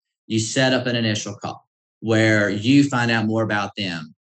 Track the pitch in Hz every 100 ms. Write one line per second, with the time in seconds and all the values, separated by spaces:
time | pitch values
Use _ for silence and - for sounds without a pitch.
0 | _ _ - 110 110 135 131 127 123 120
1 | 113 107 101 101 78 - _ _ _ _
2 | 107 110 110 107 101 101 113 143 139 123
3 | 120 117 110 110 107 104 101 - 95 85
4 | 78 -